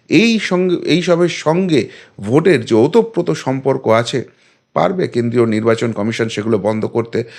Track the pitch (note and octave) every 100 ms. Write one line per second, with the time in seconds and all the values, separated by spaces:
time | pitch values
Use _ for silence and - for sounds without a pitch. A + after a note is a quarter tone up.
0 | - D3+ A#3 A3+ - F3+ F#3 F3 - D#3+
1 | F3 E3+ F3 - D3+ E3+ F#3+ C#3+ G2+ -
2 | - - G2 C3+ F3+ C#3+ A2 A2 C3+ A3+
3 | A3+ - E3+ D#3 - C3 C3+ C3 A#2 A2+
4 | A#2 C3 - _ _ _ _ - E3+ F#3
5 | C3+ A#2+ A#2+ A#2+ A#2 G#2+ A2+ A2+ A#2+ G2+
6 | G#2+ A2+ A2+ - A2 G#2+ G#2 A2 A2 A2+
7 | A2+ G#2+ A#2